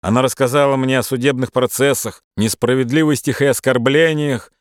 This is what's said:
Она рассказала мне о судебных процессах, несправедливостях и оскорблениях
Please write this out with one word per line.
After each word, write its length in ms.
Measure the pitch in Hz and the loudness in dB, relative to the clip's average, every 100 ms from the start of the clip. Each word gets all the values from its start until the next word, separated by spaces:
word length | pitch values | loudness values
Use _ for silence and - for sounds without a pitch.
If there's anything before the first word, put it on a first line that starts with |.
Она 200 | 92 117 | 0 0
рассказала 520 | 131 - 131 143 143 135 | 0 0 0 2 0 0
мне 220 | 131 131 | 0 -2
о 60 | |
судебных 480 | 117 131 131 131 127 | -2 -2 -2 -2 -2
процессах, 720 | 131 123 - 139 131 113 - _ - | -2 -2 0 0 0 -4 -12 _ -4
несправедливостях 1040 | 110 - 117 131 123 143 156 139 - 123 | -2 0 0 0 0 0 2 0 -2 0
и 40 | 139 | 0
оскорблениях 1040 | 127 - 127 120 143 165 156 147 123 - _ | 0 0 0 2 4 2 0 -2 -4 -8 _